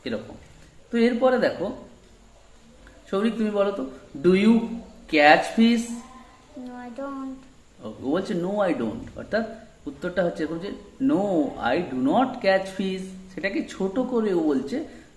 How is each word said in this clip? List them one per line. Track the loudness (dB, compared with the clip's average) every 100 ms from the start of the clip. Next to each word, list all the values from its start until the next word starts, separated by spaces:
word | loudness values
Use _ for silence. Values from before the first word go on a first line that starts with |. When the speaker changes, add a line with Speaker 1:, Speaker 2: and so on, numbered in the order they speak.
| -8
Speaker 1:
এরকম। | -8 -8 -18 -20 -20 -20 -20 -6
তো | 2
এরপরে | 2 4 2 4
দেখো, | 2 0 -6 -8 -16 -20 -20 -20 -20 -20 -20 -20 -20 -20 -20 -20 -6
সৌরিক, | -2 -2 -2
তুমি | -2
বলো | 0 0
তো, | 0 -8 -10 -18 -2
"Do | 4 6
you | 6 4 2 -8 -14 -20 0
catch | 6 8 8 6 4
fish?" | 4 4 -2 -10 -14 -20 -20 -20 -20 -16
Speaker 2:
No, | -14 -14 -14
I | -10
don't। | -10 -8 -10 -12 -18 -20 -20 -18 -16
Speaker 1:
ওকে, | -10
ও | -4
বলছে, | -2 -2
"No, | -4 -2
I | 0 0
don't", | 0 -2 -6 -10 -14
অর্থাৎ | -6 -4 -4 -8 -20 -18 -16
উত্তরটা | -8 -6 0
হচ্ছে | -2 0
এরকম | -6 -6
যে, | -8 -12 -14 -2
"No, | 0 2 2 0 0 -2
I | 0 0 -2
do | -2 2
not | 2 0 0 2
catch | 2 0 -4
fish।" | -4 -4 -8 -14 -16
সেটাকে | -8 -4 -4 -6
ছোট | -4 -4 -2
করে | -2 0 0
ও | 2
বলছে, | 2 0 -2 -6 -8 -14 -20